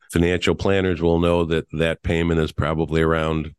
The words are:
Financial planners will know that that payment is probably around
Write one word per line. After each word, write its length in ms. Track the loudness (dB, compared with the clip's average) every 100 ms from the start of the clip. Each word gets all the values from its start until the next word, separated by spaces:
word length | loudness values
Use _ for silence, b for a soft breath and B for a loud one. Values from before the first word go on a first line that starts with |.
| b
Financial 440 | 0 2 2 -2 -2
planners 460 | 0 0 0 0
will 180 | 2 2
know 260 | 2 2 2
that 200 | -2 -4
that 320 | -2 -2 -2
payment 360 | -2 0 0 0
is 120 | -2
probably 500 | -2 -2 -2 -2 0
around 520 | 2 0 0 -2 -6